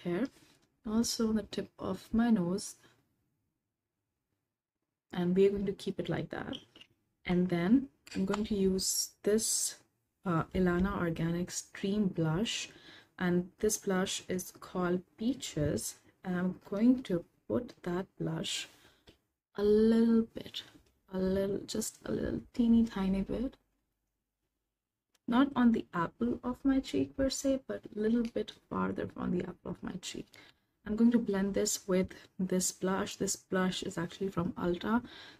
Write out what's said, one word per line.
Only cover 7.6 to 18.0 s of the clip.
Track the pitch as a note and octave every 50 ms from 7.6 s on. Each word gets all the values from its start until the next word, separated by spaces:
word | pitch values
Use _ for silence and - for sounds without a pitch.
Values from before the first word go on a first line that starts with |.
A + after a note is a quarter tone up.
| E3+ F#3 A#3+ C#4 - - _ _ _ - -
I'm | F#3+ F#3+
going | F#3+ G3+ G#3 G#3+
to | - G#3+
use | G3 F#3+ F#3+ F#3 F#3+ - - - - - - - _ -
this, | G3+ G#3 A3 A3 - - - - - - - _ _ _ _ _ _ _ _ -
uh, | F#3+ E3 D#3+ - - -
Ilana | F#3 F#3 F3+ F3 F3 F3+ G3+ G3+ -
Organics | F3 E3+ E3 E3+ E3 E3 E3+ F3 F3+ - - - - - -
Dream | - - G3 G3+ G#3 G#3
Blush, | F3+ - E3+ D#3+ D#3 D#3 F3 A3+ - - - - - - - - - - - - _ _ -
and | F3+ F3+ F3 F3+ F3 F3+ - -
this | - G#3+ G#3+
blush | - - G3+ F#3+ F#3 F#3+ F#3+ - - -
is | - F#3 F#3 - - - -
called | - - - F#3 F3+ F3 F3+ F3+ - _ _
Peaches, | - A3 A#3+ C#4+ - - - - - - - F#3 A3+ - - - - _ _ _ _ -
and | F#3 F3+
I'm | F3 F3+ F#3 F3+ - - -
going | G3+ G3+ A3+ B3 C4 B3+ -
to | - F3+ E3 - _ _ _ _ -
put | G#3 B3 A#3+ - - _ -
that | F3+ F3 F3+